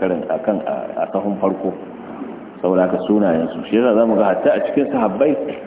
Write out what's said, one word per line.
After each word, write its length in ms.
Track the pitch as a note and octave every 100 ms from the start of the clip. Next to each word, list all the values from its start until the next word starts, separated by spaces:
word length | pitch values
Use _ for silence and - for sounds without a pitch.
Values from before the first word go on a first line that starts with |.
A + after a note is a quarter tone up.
karin, 240 | F#2+ E2+ -
a 80 | E2+
kan, 180 | - G2 -
a, 380 | C#2 - - E2+
a 20 |
sahun 240 | F#2+ G2+ G2
farko. 320 | F#2+ F#2 F#2+ - - - - - - - - -
Saboda 300 | F2+ F#2 F2+
haka 100 | F2+ -
sunayensu. 540 | G#2 G2 D#2+ E2 - -
Shi 80 | G#2+
yasa 140 | B2 G#2+
zamu 220 | A#2 G2+
ga 160 | G2+ F2+
hatta 140 | C#3+
a 80 | G2+ -
cikin 220 | - C#3
sahabbai 400 | C3+ G#2+ G2 D3 - - -